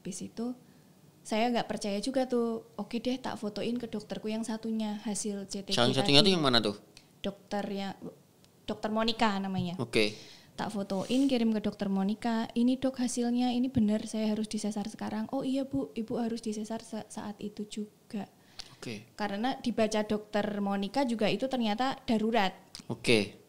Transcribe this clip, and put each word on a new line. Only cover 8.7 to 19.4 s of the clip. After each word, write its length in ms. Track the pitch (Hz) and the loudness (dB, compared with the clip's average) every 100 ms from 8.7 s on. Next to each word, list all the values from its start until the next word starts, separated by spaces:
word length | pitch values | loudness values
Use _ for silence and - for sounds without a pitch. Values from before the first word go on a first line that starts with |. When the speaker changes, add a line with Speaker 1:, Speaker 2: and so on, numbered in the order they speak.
| 214 226 | -6 -2
Speaker 1:
Monica 480 | 214 226 226 226 196 | 0 0 4 2 2
namanya. 400 | 196 190 180 170 | -2 -2 -2 -2
Speaker 2:
Oke. 400 | 120 117 107 104 - - - | 2 4 4 0 -16 -20 -18
Speaker 1:
Tak 160 | - - | -8 -4
fotoin, 560 | 214 196 196 - 254 277 | -4 -2 -2 2 2 4
kirim 280 | 254 226 | 4 4
ke 80 | 214 | 2
Dokter 240 | 208 202 196 | 0 -2 -2
Monica, 600 | 196 190 220 240 226 233 | 2 0 0 0 0 0
"Ini, 260 | 240 240 262 | 2 4 4
Dok, 200 | 262 262 | 0 0
hasilnya, 520 | 247 - 240 240 254 | -2 0 0 2 2
ini 200 | 247 254 | 2 2
bener 320 | 254 208 214 220 | 4 4 2 -2
saya 280 | 220 214 | -2 0
harus 120 | 214 214 | 0 -2
disesar 400 | 214 208 208 208 | -2 -2 -4 -6
sekarang." 440 | - 208 214 220 | -8 -6 -6 -4
"Oh 120 | 269 | -2
iya, 220 | 269 269 | 0 -2
Bu, 300 | 269 277 - | 0 -2 -4
Ibu 240 | - 220 233 | -6 -4 -2
harus 240 | 226 226 | -2 -4
disesar 400 | 220 214 208 226 | -4 -6 -6 -8
sa-, 240 | - 220 - | -8 -10 -10
saat 320 | - 208 208 | -10 -10 -8
itu 280 | 208 208 208 | -10 -8 -8
juga." 600 | - 208 _ _ 208 - _ - - - | -8 -8 _ _ -10 -10 _ -20 -16 -16
Speaker 2:
Oke. 320 | - 127 107 117 | -12 -10 -10 -12
Speaker 1:
Karena 400 | - 208 202 | -6 -4 -2